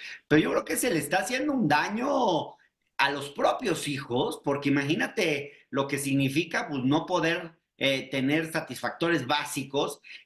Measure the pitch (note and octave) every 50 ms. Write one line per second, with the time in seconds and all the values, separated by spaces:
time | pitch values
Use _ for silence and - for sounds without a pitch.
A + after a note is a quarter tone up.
0 | - - - - _ - D3 D#3 - - - - - - A#3+ A#3 - B3+ - D#3+
1 | C3 - F3 F#3+ G3+ - A#3+ C4 D4 D4+ C#4 C4 G#3+ D3+ C#3+ D3 D#3+ F#3 G3+ A3+
2 | B3 C#4+ C#4+ C4+ B3 G3+ F3 D3 A#2+ - - - _ _ _ _ _ _ _ -
3 | C3 C#3 C#3+ C#3 C#3 - - - C4+ - - - C4 G#3 D#3+ D#3 - D3 C#3+ C3
4 | C#3 - A#2+ B2 E3 - - - - D3 C#3 C#3 - C#3+ C#3 C#3+ C#3 C#3+ E3 G#3+
5 | C4 - - A#3 F#3+ E3 D3 C#3+ C#3+ - - - _ _ - C3+ C3+ C#3 C#3+ C3
6 | C3+ C#3 C3+ C#3 C#3 C3 C3+ D#3+ F3 E3+ - A#3 A#3+ - D3 C3+ B2 C3 C#3+ D#3+
7 | D#3+ - F3+ E3+ D#3+ E3 E3+ F3 F3 E3 - _ _ _ _ - C3 C3+ C3+ C3
8 | C3 - - C3+ B2+ C3+ D3 D#3+ D#3+ D#3+ D#3 E3 D3+ - B2+ - - - - -
9 | E3 E3+ E3+ D3 B2+ A#2+ D3 D3 C#3+ - - D3 C#3 C3+ - C#3 D#3+ - - -
10 | _ - - - -